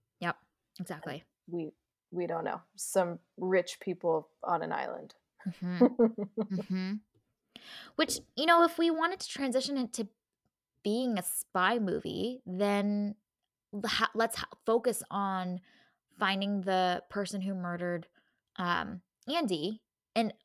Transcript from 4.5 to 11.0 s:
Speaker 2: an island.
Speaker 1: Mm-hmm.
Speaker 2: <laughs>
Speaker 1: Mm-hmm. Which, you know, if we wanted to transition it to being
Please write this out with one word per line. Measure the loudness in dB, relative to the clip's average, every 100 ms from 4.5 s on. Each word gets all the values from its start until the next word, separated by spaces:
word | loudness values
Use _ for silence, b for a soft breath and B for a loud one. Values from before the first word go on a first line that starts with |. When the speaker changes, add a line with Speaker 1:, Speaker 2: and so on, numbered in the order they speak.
| -2
Speaker 2:
an | 0
island. | -4 -4 -8 -12 -20 _ _ -10
Speaker 1:
Mm-hmm. | -8 -4 4 4
Speaker 2:
<laughs> | 6 2 2 -6 -6
Speaker 1:
Mm-hmm. | -4 -4 -2 -2 -2 -6 -10 _ _ _ _ -20 B B B B
Which, | 0 -2 -8 0
you | 6
know, | 8
if | 8 4
we | 2
wanted | 2 0 -2
to | -8
transition | -6 -2 0 0 -2
it | -4
to | -4 -8 _ _ _ _ _ _ _
being | -2 0